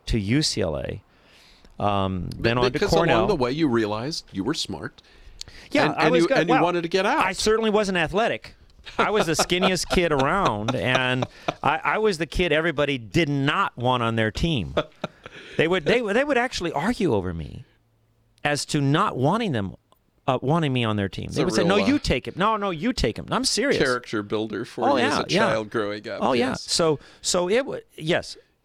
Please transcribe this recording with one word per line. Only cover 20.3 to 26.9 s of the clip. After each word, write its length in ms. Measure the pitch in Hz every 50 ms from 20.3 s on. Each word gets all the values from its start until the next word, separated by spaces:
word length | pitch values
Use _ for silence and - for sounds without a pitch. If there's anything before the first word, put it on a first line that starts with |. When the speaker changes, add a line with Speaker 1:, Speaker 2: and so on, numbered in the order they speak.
| 131 120 -
Speaker 1:
wanting 300 | 127 156 170 160 143 131
me 100 | 127 120
on 120 | 110 107
their 120 | 104 98 95
team. 180 | - - 95
Speaker 2:
It's 100 | 80 78
Speaker 1:
They 60 | - -
Speaker 2:
a 20 |
Speaker 1:
would 100 | 139 160
say, 80 | - 180
Speaker 2:
real, 60 | 170
Speaker 1:
"No, 180 | 196 214 196
you 100 | 214 285
Speaker 2:
uh, 40 | 294 -
Speaker 1:
take 240 | - 165 127 -
him. 80 | 117 -
No, 200 | 151 185 214 220
no, 140 | 208 202 202
you 220 | 180 151 160 240 254
take 260 | - - 123 104 -
him." 80 | - -
I'm 140 | 156 214 254
serious. 380 | - - - 220 285 - - 156
Speaker 2:
character 400 | 135 123 120 120 - - 107 104
builder 420 | 101 113 107 110 110 110 104 120
for 240 | - - - - 247
Speaker 1:
Oh, 80 | -
Speaker 2:
you 60 | 262 240
Speaker 1:
yeah, 160 | 269 302 -
Speaker 2:
as 0 |
a 60 | - -
Speaker 1:
yeah. 120 | 147 185
Speaker 2:
child 300 | 226 202 110 110 110 104
growing 380 | - 117 107 101 104 104 107 113
up. 100 | 101 92 -
Speaker 1:
Oh, 100 | 117 131
yeah. 180 | 123 240 262
Speaker 2:
Yes. 120 | - - - -
Speaker 1:
So, 280 | - - 175 160